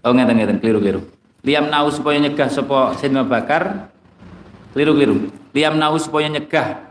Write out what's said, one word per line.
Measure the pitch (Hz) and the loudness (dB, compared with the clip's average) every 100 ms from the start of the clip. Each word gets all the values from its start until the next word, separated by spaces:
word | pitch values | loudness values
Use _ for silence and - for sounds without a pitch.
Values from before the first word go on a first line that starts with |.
| 120 | 2
Oh, | |
ngeten, | 127 123 117 | 2 4 2
ngeten, | 107 101 | 2 0
keliru, | 113 107 | 0 2
keliru. | 98 92 - _ _ _ | 0 -2 -8 _ _ _
Liam | 131 147 151 | -2 0 0
nahu | 147 147 | 0 0
supaya | 143 151 147 | -2 0 0
nyegah | 147 147 135 | 0 0 0
sapa | - 127 139 127 - | 0 -2 0 0 0
Sayyidina | 139 135 127 | -2 0 0
Abu | |
Bakar. | 120 113 151 185 202 - _ _ _ - - - - - 135 | -2 0 -2 0 -6 -12 _ _ _ -20 -20 -20 -20 -10 -2
Keliru, | 151 | 2
keliru. | 143 139 - - - - | 4 2 0 -4 -12 -6
Liam | 139 151 156 | -2 0 2
nahu | 151 160 | 0 0
supaya | 156 151 156 | -2 -2 -2
nyegah | 151 147 160 131 - - | -4 -2 -2 -2 -8 -14